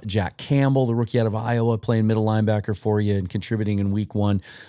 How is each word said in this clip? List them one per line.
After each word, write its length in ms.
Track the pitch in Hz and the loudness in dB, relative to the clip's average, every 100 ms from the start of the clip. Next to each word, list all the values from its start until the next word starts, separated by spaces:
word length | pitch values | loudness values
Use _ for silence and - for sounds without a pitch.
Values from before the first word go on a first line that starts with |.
| 107 | -2
Jack 320 | 101 92 - | -2 -2 -6
Campbell, 480 | - 143 135 135 127 | -2 2 2 2 2
the 80 | |
rookie 260 | 117 117 123 | 0 0 0
out 60 | 113 | 0
of 80 | |
Iowa, 420 | 107 117 120 117 113 | 0 -2 0 0 0
playing 300 | - 113 110 | 0 2 2
middle 180 | 110 | 2
linebacker 500 | 110 110 107 107 101 | 2 2 2 0 -2
for 280 | 104 - 107 | -4 0 0
you 140 | 104 101 | 2 0
and 120 | 92 | -2
contributing 520 | 104 - 113 104 101 | -6 -4 -2 0 0
in 120 | 101 | 0
week 220 | 101 104 | -2 -2
one. 260 | 107 104 101 - - | 0 2 0 -2 -14